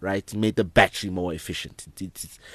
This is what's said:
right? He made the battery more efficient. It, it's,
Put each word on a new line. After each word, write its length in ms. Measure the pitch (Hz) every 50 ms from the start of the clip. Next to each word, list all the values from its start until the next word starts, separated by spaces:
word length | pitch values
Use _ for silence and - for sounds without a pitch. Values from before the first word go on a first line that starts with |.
right? 280 | - 95 98 101 - -
He 80 | 104
made 180 | 107 110 110 -
the 80 | - 101
battery 460 | 85 - 113 98 - - - - 98
more 240 | 90 90 90 90 82
efficient. 520 | 78 - - 82 - - - - - -
It, 140 | - - - 98
it's, 360 | 90 - - - - - - - - -